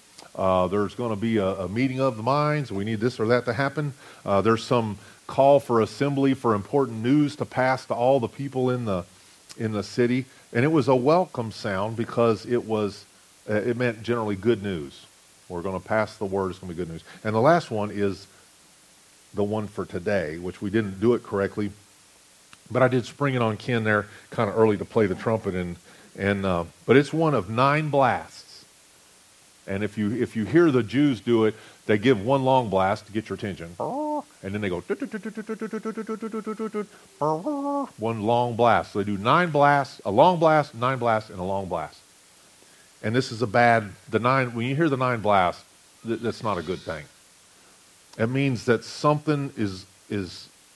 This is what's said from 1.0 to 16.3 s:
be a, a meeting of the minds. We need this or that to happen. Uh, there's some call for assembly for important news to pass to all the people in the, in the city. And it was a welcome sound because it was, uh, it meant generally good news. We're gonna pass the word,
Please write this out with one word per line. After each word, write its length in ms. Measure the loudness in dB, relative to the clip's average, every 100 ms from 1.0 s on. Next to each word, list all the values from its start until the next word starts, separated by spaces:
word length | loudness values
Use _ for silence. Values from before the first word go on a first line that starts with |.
| -6 -2
be 220 | 0 0
a, 80 | 0
a 220 | -2 -4
meeting 320 | -2 -2 0
of 180 | -2 0
the 40 |
minds. 480 | 0 0 0 -2 -4
We 140 | -4
need 160 | -4 -2
this 180 | -2 0
or 80 | 2
that 180 | 2 2
to 80 |
happen. 400 | -2 -2 -2 -6 -8 -20 -10
Uh, 180 | 0 2
there's 220 | 4 2
some 340 | 2 0 0 -8 -16 -20 -6
call 340 | 4 6 6
for 200 | 4 2
assembly 540 | 2 0 -2 2 0
for 200 | 2 0
important 480 | 0 0 -2 -2 -2
news 340 | 2 4 2 -2
to 100 | -6
pass 400 | 0 0 0 -4
to 80 |
all 260 | 0 2 2
the 80 | 0
people 400 | -6 -6 -2 -2
in 160 | -2
the, 200 | -2 -4 -4 -18 -20 -20 -20 -8
in 160 | -4
the 100 | -4
city. 440 | -4 0 0 0 -4 -16 -6
And 100 | 0
it 40 | 2
was 200 | 2 4
a 80 | 2
welcome 560 | 4 2 0 -6 -8
sound 440 | -6 -6 -4 -4 -4
because 480 | -4 2 2 2
it 200 | -2 -4 0
was, 400 | -2 -2 -6 -20 -20 -20 -18 -4
uh, 60 |
it 240 | -2 -2 -2
meant 240 | -2 -4
generally 340 | -4 -2 -2 0
good 260 | 0 0
news. 440 | -2 -6 -8 -16 -20 -20 _ -20 -12
We're 140 | -8
gonna 180 | -6 -6
pass 360 | -2 -2 -2 -4
the 100 |
word, 240 | -4